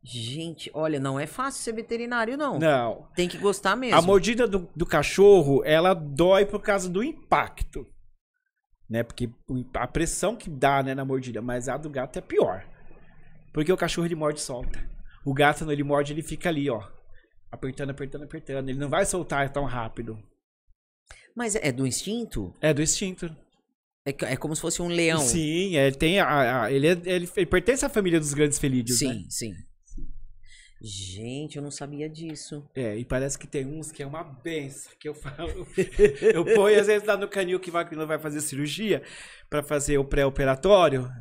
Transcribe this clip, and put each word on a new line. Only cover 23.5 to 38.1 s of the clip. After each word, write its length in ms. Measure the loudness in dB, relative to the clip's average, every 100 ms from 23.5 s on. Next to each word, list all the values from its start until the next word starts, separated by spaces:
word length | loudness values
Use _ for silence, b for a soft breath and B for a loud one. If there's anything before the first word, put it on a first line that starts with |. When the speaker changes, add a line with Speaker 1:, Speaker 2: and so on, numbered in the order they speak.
| _ _ _ _ _ -10
Speaker 1:
É, 60 |
co-, 140 | -6 -4
é 100 | -4
como 180 | -4
se 80 | -4
fosse 200 | -4 -4
um 60 | -2
leão. 300 | 2 2 4
Speaker 2:
Sim, 580 | 2 2 0 0 0 4
é, 100 | 4
ele 80 | 4
tem 240 | 2 4
a, 440 | 4 4 4 2
a, 80 | 2
ele 140 | 4 4
é, 40 | 2 0
ele, 240 | -2 -2 -2
ele 80 | 2
pertence 400 | 2 2 2 2
à 40 |
família 300 | 0 2 2
dos 140 | 2
grandes 260 | 2 2 2
felídeos, 400 | 0 0 0 0
Speaker 1:
Sim, 80 | 0 -4
Speaker 2:
né? 40 | -8
Speaker 1:
sim. 240 | -10 -10 -12 -16 -20 _ -8 -6 -6 -12 -16 b b b b
Gente, 720 | -14 -12 -12 -10 -10 -10 -10 -10
eu 80 |
não 80 | -12
sabia 380 | -10 -12 -8 -10
disso. 600 | -10 -12 -12 -12 -14 -12 -8
Speaker 2:
É, 220 | -6 -6
e 80 | -4
parece 340 | -4 -4 -6
que 80 | -8
tem 180 | -8 -6
uns 240 | -10 -12
que 140 | -12
é 20 | -12
uma 160 | -12
benção, 720 | -14 -12 -8 -8 -8 -14 -20 _
que 80 | -14
eu 60 | -12
falo. 500 | -12 -10 -10 -8 -8 -4 -4 4
<laughs> 240 | 4 6 2
Eu 100 | 4
ponho, 340 | 4 6 8 6
às 100 | 6
vezes, 200 | 2 2
lá 80 | -2
no 140 | 0
canil 280 | -2 -2 -2
que 140 | -2
vai, 160 | -4 -4
que 80 | -6
não 100 |
vai 140 | -4